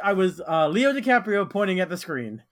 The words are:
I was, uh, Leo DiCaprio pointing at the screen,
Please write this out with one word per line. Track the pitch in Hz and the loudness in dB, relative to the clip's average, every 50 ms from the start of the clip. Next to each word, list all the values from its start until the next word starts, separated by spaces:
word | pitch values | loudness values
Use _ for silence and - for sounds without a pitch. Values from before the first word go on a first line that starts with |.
| - | -2
I | 202 202 | 0 2
was, | 190 190 185 180 165 | 2 2 0 0 -4
uh, | - - 160 160 160 151 | -4 -2 2 2 2 2
Leo | 160 214 262 277 277 | 2 2 2 2 2
DiCaprio | 277 220 262 247 247 185 214 208 202 196 - | 2 2 2 2 2 2 0 0 0 -2 -2
pointing | - 202 208 196 185 185 | -2 -2 0 0 0 0
at | 185 170 | -2 -2
the | 175 170 | -4 -8
screen, | - - 156 131 120 110 107 117 - _ | -8 -8 -6 -6 -6 -8 -10 -12 -16 _